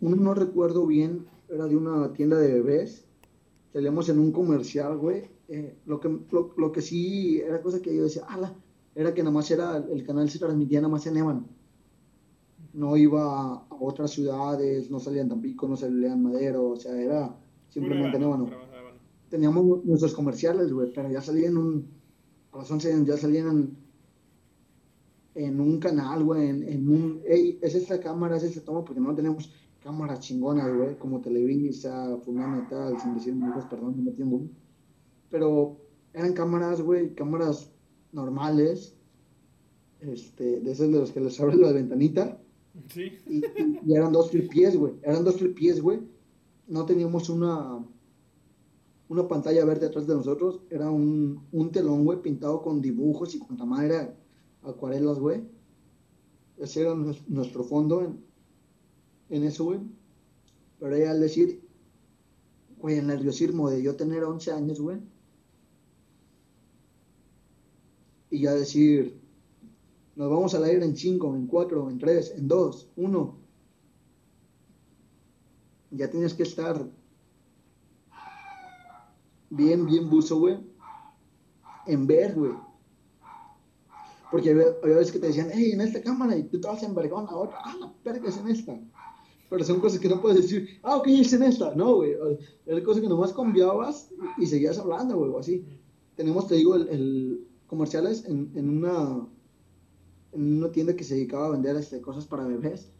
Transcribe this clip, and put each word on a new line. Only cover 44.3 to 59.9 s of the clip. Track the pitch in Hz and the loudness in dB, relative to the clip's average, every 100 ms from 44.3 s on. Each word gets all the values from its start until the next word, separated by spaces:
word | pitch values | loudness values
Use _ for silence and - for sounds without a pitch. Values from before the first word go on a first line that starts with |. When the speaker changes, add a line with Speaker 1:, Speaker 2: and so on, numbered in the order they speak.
Speaker 1:
tripiés, | 170 - 151 190 170 | 2 2 4 6 4
güey, | 143 - | 0 -2
eran | 147 160 | 0 2
dos | 180 185 | 2 2
tripiés, | 180 - 170 156 | 0 2 2 4
güey. | 165 226 - - _ _ _ _ - | 2 0 -4 -20 _ _ _ _ -8
No | 160 160 | -4 0
teníamos | 180 170 170 170 | 0 0 -2 -2
una... | 170 175 160 131 120 117 - _ _ _ _ _ _ _ _ _ _ - | -2 0 -2 -6 -12 -14 -20 _ _ _ _ _ _ _ _ _ _ -6
Una | 165 180 | -2 -2
pantalla | 156 147 165 156 | -2 2 4 4
verde | 151 - | 2 -2
atrás | 151 147 | -4 -2
de | 147 | 0
nosotros, | 131 147 180 180 - | 0 -2 -2 -4 -10
era | 156 151 | -6 -2
un, | 151 151 151 143 143 - | 0 0 0 -2 -4 -6
un | 160 165 | -4 -2
telón, | 185 156 147 151 | 0 0 2 2
güey, | 180 | 0
pintado | 156 131 147 160 | -4 -4 -4 -4
con | 160 147 | -2 -2
dibujos | 131 117 151 151 170 151 | -2 0 0 -2 -4 -10
y | |
cuanta | - 123 120 | -12 -8 -4
madre, | 131 151 165 127 - _ _ _ _ | -2 0 -2 -4 -14 _ _ _ _
acuarelas, | 139 - 131 135 147 139 | -16 -10 -6 -2 0 0
güey. | 147 208 - - _ _ _ _ _ _ _ _ _ - | 0 -2 -8 -18 _ _ _ _ _ _ _ _ _ -14
Ese | 143 156 | -8 -2
era | 165 | -2
nues-, | 165 151 147 - | 0 -4 -6 -6
nuestro | 139 123 127 | -4 -4 -6
fondo | 123 147 151 175 | -2 0 2 2
en, | 175 - - _ _ _ _ _ _ _ _ _ - | -2 -8 -18 _ _ _ _ _ _ _ _ _ -6
en | 147 | -2
eso, | 147 147 165 | -2 -2 -4
güey. | 196 220 | -4 -8